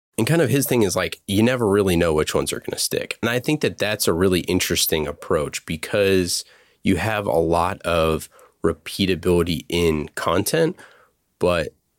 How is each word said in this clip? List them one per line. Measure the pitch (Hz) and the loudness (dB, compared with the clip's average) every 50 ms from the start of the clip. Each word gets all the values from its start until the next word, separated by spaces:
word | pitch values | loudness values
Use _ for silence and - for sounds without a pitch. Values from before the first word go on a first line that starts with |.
| _ _ _ - | _ _ _ -4
And | 117 | 0
kind | 123 160 170 151 | 2 2 2 2
of | 110 | 2
his | 127 143 143 | 2 0 0
thing | - 127 120 104 | 0 2 2 2
is, | 92 85 | 2 0
like, | 95 87 82 - - _ | -2 -4 -4 -6 -10 _
you | - 98 107 | -2 2 2
never | 110 120 131 120 117 | 4 4 2 2 2
really | 98 98 104 98 95 87 | 2 4 4 4 4 4
know | 85 85 82 76 | 4 4 4 2
which | 78 73 - - | 2 0 0 0
ones | 76 71 - - | -2 -2 -2 -6
are | - | -8
gonna | - - - | -8 -8 -6
stick. | - - - - - - - - - - | -6 -4 -4 -4 -4 -6 -6 -8 -6 -4
And | 117 | -2
I | 120 123 | -2 -2
think | - - 151 147 | 0 -2 -2 0
that | - 110 92 - | 0 -2 -2 -2
that's | 101 104 107 - - | -2 -2 -2 0 0
a | 107 87 | 0 2
really | 82 98 98 92 85 | 2 2 2 2 2
interesting | - - 92 90 - - 87 - - - - 78 76 | 0 0 0 0 0 0 0 -2 0 0 0 -2 -2
approach | 73 73 - - - 87 78 71 69 - - - | -4 -6 -10 -4 -2 -2 -2 -2 -4 -6 -10 -8
because | - 82 80 - - - 104 98 98 95 92 90 87 - - - - - _ _ _ _ _ - | -8 -10 -8 -6 -4 0 2 2 4 4 4 2 0 -2 -6 -8 -12 -20 _ _ _ _ _ -2
you | - 95 | 0 0
have | 82 95 110 107 104 101 | 0 0 -2 -2 -2 -2
a | 101 | 0
lot | 65 82 82 82 82 85 85 92 98 - | 0 2 2 2 2 0 0 0 -4 -4
of | - 82 85 82 80 80 78 78 - - _ - - _ _ _ - | -4 0 0 2 2 2 0 -2 -4 -10 _ -20 -20 _ _ _ -2
repeatability | 82 82 - _ - - - 98 92 92 80 - 92 87 87 85 90 85 69 - | -2 -2 -2 _ -10 -4 -2 0 0 0 0 0 2 2 2 2 0 -2 -4 -4
in | - 85 87 85 82 78 76 73 - | -4 -2 0 2 2 0 0 -4 -8
content, | - - - - 82 98 - - - 160 165 165 196 - - - _ _ _ _ _ _ _ _ _ _ | -10 -6 -4 -2 0 0 0 0 0 0 0 0 -2 -6 -14 -20 _ _ _ _ _ _ _ _ _ _
but | 87 87 87 85 76 - - _ _ _ _ | 0 0 0 0 -2 -4 -10 _ _ _ _